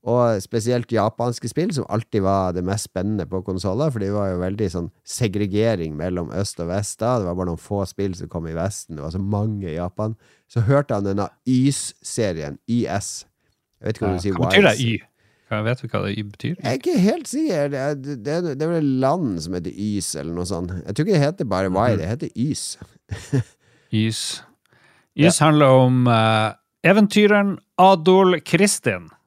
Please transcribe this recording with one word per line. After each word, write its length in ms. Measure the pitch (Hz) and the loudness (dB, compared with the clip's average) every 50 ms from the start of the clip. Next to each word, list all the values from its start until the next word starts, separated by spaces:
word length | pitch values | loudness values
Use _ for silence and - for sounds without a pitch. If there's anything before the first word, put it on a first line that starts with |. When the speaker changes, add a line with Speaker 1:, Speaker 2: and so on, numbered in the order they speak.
| _ | _
Speaker 1:
og 320 | - 117 123 120 117 113 98 92 | 0 2 2 4 2 2 0 -4
spesielt 500 | - - 117 104 117 123 123 117 _ 120 | -4 -4 -4 -2 0 -2 -2 -2 _ 0
japanske 560 | 107 98 110 - - 120 123 120 - - 117 | 0 0 0 -2 -2 -4 -4 -4 -4 -8 -8
spill, 220 | - - 165 214 190 | -4 -4 -4 -2 -2
som 120 | 139 104 - | -4 -4 -4
alltid 320 | 98 107 110 _ - 107 95 | -4 -6 -4 _ -2 0 0
var 300 | 95 98 98 95 92 87 | 2 2 2 0 0 -2
det 80 | 90 87 | -2 -2
mest 220 | 92 98 107 - | -2 -4 -4 -6
spennende 400 | - _ 95 92 101 107 101 85 | -8 _ -6 -4 -2 -2 -4 -4
på 140 | - 92 92 92 | -4 -6 -6 -6
konsoler, 480 | - 92 92 90 101 92 113 151 160 | -4 -6 -4 -4 -4 -2 0 -2 -2
for 80 | 131 117 | -2 -2
det 140 | 98 98 101 | -4 -2 -2
var 140 | 104 101 95 | -2 -2 -2
jo 80 | 92 87 | -2 -2
veldig 300 | 87 92 98 104 110 92 | -4 -4 -2 -2 -4 -2
sånn 200 | 80 90 85 85 _ _ _ | -2 -4 -8 -8 _ _ _
segregering 920 | - - - 123 110 90 104 104 101 92 104 110 117 113 92 82 80 76 73 | -12 -6 -2 -2 -2 0 0 -2 -2 0 0 2 2 0 0 -4 -6 -6 -6
mellom 320 | 80 92 90 90 85 67 | -6 -4 -4 -4 -6 -6
øst 300 | - 87 98 - - - 85 | -4 -4 -4 -4 -6 -8 -6
og 60 | 85 | -4
vest 300 | 90 101 101 - - _ | -4 -4 -4 -6 -8 _
da. 160 | 110 117 127 120 | -2 -2 0 0
Det 80 | 101 | -2
var 80 | 87 87 | -2 -4
bare 140 | 92 90 87 | -4 -4 -4
noen 80 | 85 78 | -4 -6
få 220 | - - 104 101 98 - | -6 -6 -4 -4 -4 -6
spill 240 | - - 98 98 90 | -6 -6 -6 -6 -4
som 140 | 87 92 - | -8 -12 -10
kom 160 | - 87 82 | -8 -8 -8
i 80 | 80 80 | -6 -6
Vesten, 400 | 82 85 98 101 - - _ 82 | -4 -4 -4 -4 -8 -14 _ -12
det 60 | 76 71 | -10 -10
var 80 | 78 | -6
så 80 | 82 92 | -6 -4
mange 480 | 95 98 104 101 104 110 107 101 98 | -4 -2 -2 -2 -2 -2 -4 -4 -6
i 80 | 85 76 | -8 -6
Japan. 400 | 80 87 87 - - 107 110 110 _ _ _ _ _ _ | -6 -6 -8 -6 -6 -6 -6 -6 _ _ _ _ _ _
Så 160 | _ - 123 110 | _ -2 -2 2
hørte 320 | 101 139 143 143 - 123 | 4 2 2 2 0 -2
han 100 | 104 101 98 | -2 0 -2
denne 180 | 98 101 101 90 _ _ _ | -2 -2 -4 -6 _ _ _
Ys-serien, 1120 | - 131 127 131 139 139 - - - - _ _ - - - 113 101 87 80 73 71 73 - _ - | 0 2 4 4 2 0 -2 -6 -10 -12 _ _ -10 -4 -2 -2 -2 -2 -4 -6 -8 -10 -12 _ -2
Y 140 | 113 120 110 | -2 -2 0
S. 380 | - 90 104 101 - - - - _ _ _ _ _ _ _ _ _ _ _ - | -2 -4 -4 -4 -6 -12 -12 -16 _ _ _ _ _ _ _ _ _ _ _ -6
Jeg 40 | - | -6
vet 80 | 110 - | -4 -2
ikke 80 | 113 | -2
om 60 | 101 95 | -2 -2
Speaker 2:
Ja, 40 | |
Speaker 1:
du 60 | 90 87 | -2 -2
sier 160 | 101 95 87 | -4 0 0
Speaker 2:
hva 80 | - | 0
betyr 160 | 85 95 - 202 | 4 4 6 6
det, 120 | 151 107 110 | 6 4 4
Speaker 1:
Y 0 | |
S. 20 | |
Speaker 2:
Y? 160 | 127 117 113 101 - _ _ _ _ _ _ _ _ _ | 0 -2 -2 -2 -6 _ _ _ _ _ _ _ _ _
Hva 100 | 110 107 107 | -4 -2 -2
vet 160 | 113 123 123 - | -2 -2 -4 -6
du 40 | 113 | -6
hva 120 | - 104 95 | -4 -4 -4
det 80 | 98 101 110 | -2 -4 -6
Y 40 | 107 | -6
betyr? 320 | 101 104 _ - - 175 | -10 -12 _ -6 -6 -6
Speaker 1:
Jeg 160 | - - 202 | -4 -4 -4
er 80 | 240 285 | -4 -2
ikke 200 | - 349 359 247 | -2 0 2 4
helt 300 | 180 202 277 349 285 - | 4 4 2 0 -6 -8
sikker. 400 | - 285 320 311 196 151 143 143 | -6 -4 -2 0 0 0 0 -2
Det 80 | 143 135 | -2 -4
er, 160 | 131 147 151 | -2 -4 -4
det 380 | 139 131 143 147 123 101 139 147 | -4 -6 -10 -10 -8 -6 -4 -4
er, 80 | 170 180 165 139 | -2 -2 -4 -4
det 80 | 135 156 | -4 -2
er 80 | 160 | -2
vel 80 | 170 165 | 0 0
et 160 | 156 139 131 127 131 | 0 2 2 2 2
land 340 | 131 147 185 175 123 95 85 76 | 2 2 2 0 -2 -2 -4 -4
som 120 | 85 92 | -4 -6
heter 200 | 90 85 87 - | -6 -6 -6 -8
YS, 400 | - 101 107 104 101 87 - - | -6 -4 -4 -2 -4 -4 -6 -8
eller 200 | 76 71 82 85 | -8 -6 -6 -6
noe 120 | 87 90 | -6 -4
sånt. 240 | 85 101 85 90 87 92 90 - | -4 -4 -6 -6 -6 -8 -10 -8
Jeg 80 | - 101 | -8 -4
tror 120 | 104 156 | -4 0
ikke 80 | 208 202 | 0 2
det 100 | 151 143 | 2 2
heter 180 | 147 180 - 170 | 0 0 -4 -6
bare 220 | 117 95 92 95 | -2 -2 0 0
Y, 80 | 95 90 95 110 123 | 0 0 2 2 2
Speaker 2:
Mhm. 80 | 110 - | 2 0
Speaker 1:
det 100 | 78 87 | -2 -4
heter 220 | 113 151 - 90 _ | -6 -6 -6 -10 _
YS. 300 | - 117 160 139 - - - - - - - _ _ _ _ | -4 -4 -2 -2 -6 -8 -10 -12 -14 -16 -20 _ _ _ _
<laughs> 840 | 104 - - - - 135 113 - _ _ _ _ _ _ _ _ - | -12 -12 -8 -2 -2 -2 -2 -2 _ _ _ _ _ _ _ _ 0
Speaker 2:
YS. 300 | 107 110 110 110 - - - - - - _ _ _ _ _ _ _ _ _ _ _ _ _ _ | 0 0 0 -2 -4 -6 -8 -8 -10 -14 _ _ _ _ _ _ _ _ _ _ _ _ _ _
Speaker 1:
Ja. 100 | - 143 170 | 4 4 6
Speaker 2:
YS 100 | 170 - | 6 6
handler 280 | 147 156 151 151 147 | 6 6 6 8 8
om, 400 | 135 131 131 127 127 127 127 123 | 8 8 8 8 6 4 4 4
eh, 460 | 123 117 113 110 110 113 110 110 110 - _ _ _ _ _ - | 4 4 4 4 4 4 2 2 0 -2 _ _ _ _ _ 4
eventyreren 720 | 160 196 214 214 202 - 208 208 202 208 202 202 202 185 - _ _ _ - | 4 6 6 6 4 4 4 6 6 6 4 2 0 -4 -6 _ _ _ 6
Adol 640 | 180 190 190 175 156 180 185 190 196 185 180 156 | 6 6 6 6 4 4 6 6 6 4 2 0
Kristin. 680 | - - - 165 196 202 - - _ 127 98 90 87 78 - _ _ | -2 0 2 2 4 2 0 -2 _ -4 -4 -4 -8 -14 -20 _ _